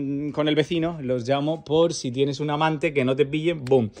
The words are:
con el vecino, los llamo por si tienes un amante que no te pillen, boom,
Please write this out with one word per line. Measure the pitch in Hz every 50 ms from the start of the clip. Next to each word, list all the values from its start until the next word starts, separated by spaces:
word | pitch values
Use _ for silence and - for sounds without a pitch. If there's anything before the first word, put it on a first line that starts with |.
| 143 135 143 139 147 147 -
con | 156 151 151
el | 151
vecino, | 151 147 - 175 165 160 170 175 156
los | 135 123 127 123 113 120
llamo | 139 143 143 151 165 156 -
por | - 147 160 170 170 -
si | - - 131
tienes | 120 131 139 143 135 139
un | 151 151
amante | 147 151 160 160 156 143 165 165 143
que | 139 127
no | 127 135
te | 135 147
pillen, | 139 147 151 156 170 170 156 127
boom, | 123 135 131 113 104 - -